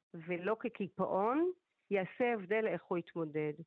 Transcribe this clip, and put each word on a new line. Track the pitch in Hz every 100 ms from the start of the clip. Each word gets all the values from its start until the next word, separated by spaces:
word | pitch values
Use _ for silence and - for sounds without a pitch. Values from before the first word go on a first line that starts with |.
| _
ולא | 175 160 175 180 220
כקיפאון, | 240 - 196 - 190 190 214 277 359 359 _ _ _
יעשה | 202 185 - 247
הבדל | 226 180 214 220
איך | 165
הוא | - 180
יתמודד. | 170 170 160 147 151 151